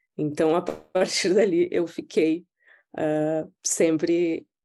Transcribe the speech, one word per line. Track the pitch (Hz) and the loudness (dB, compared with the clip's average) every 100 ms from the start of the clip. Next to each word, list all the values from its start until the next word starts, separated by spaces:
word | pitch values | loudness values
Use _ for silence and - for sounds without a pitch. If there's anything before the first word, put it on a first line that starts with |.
| _ - | _ -6
Então, | 151 147 160 170 | -4 0 2 2
a | |
partir | 180 156 - 185 175 - 185 | -2 -8 -6 -2 0 0 2
dali, | 196 208 170 180 | 4 4 2 0
eu | 175 170 | -2 -4
fiquei, | - - 208 160 170 - _ _ _ _ - | -8 -4 0 2 0 -6 _ _ _ _ -6
ah, | 156 151 151 160 160 _ | -2 -2 -2 -2 -6 _
sempre | - - 165 160 170 170 170 165 - _ | -4 0 2 2 0 0 0 -4 -8 _